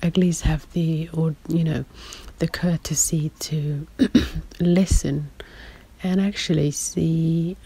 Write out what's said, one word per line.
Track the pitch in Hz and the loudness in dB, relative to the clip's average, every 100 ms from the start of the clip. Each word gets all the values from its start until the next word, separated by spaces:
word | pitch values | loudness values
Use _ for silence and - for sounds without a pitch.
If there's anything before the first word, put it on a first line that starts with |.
at | 170 185 | 0 2
least | 180 160 | 2 2
have | - 160 - | 0 0 -2
the, | 175 165 156 165 | -2 0 0 -2
or, | 160 160 151 - | -2 -2 -2 -2
you | 170 | 0
know, | 160 131 135 - - - - - | 2 -2 -6 -12 -20 -18 -12 -4
the | 165 | -4
courtesy | - 175 165 - 151 - 160 151 - | 0 0 0 -2 0 2 0 -2 -6
to | - 156 147 143 156 - | -6 -4 -2 -4 -4 0
<clears throat> | 269 - - - - - | 2 2 0 -6 -8 -2
listen | 175 180 185 - 139 143 147 - - - - - - - | 2 4 4 4 2 -4 -6 -12 -20 -20 -20 -20 -20 -6
and | 185 190 | 0 2
actually | 196 - - 160 147 | 0 -2 0 0 0
see, | - - 175 165 165 160 165 170 190 | -2 -4 -2 0 2 2 0 -2 -6